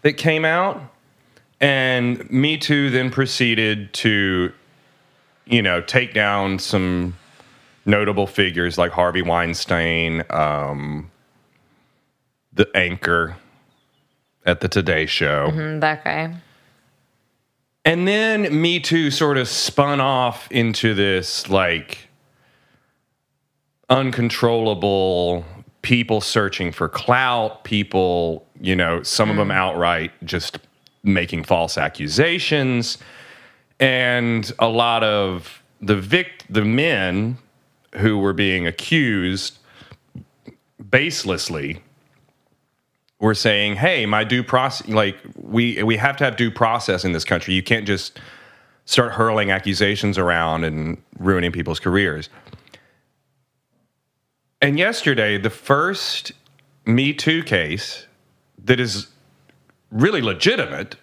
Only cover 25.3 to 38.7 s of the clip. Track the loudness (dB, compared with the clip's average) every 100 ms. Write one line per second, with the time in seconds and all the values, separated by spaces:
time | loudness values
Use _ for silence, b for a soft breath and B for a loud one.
25.3 | -2 -6 -18 -20 _ -2 0 2 -2 0
26.3 | 0 0 -4 -6 -4 -6 -4 0 2 2
27.3 | -2 -4 -6 -4 -2 0 0 0 0 -2
28.3 | -4 _ -8 -2 0 2 0 -2 0 0
29.3 | 2 0 0 0 0 0 0 -4 -10 -8
30.3 | -6 -6 -12 _ _ _ _ 0 0 0
31.3 | -6 0 0 0 -2 -4 -4 -4 2 2
32.3 | 0 0 0 0 -2 -2 -8 B B B
33.3 | B B B B _ 2 2 2 2 0
34.3 | 0 -4 0 2 4 2 2 2 2 0
35.3 | -2 -8 -20 _ _ 0 0 2 0 0
36.3 | -12 -4 0 2 2 2 0 0 0 -2
37.3 | -6 _ _ _ _ _ 0 2 2 0
38.3 | 2 0 0 -2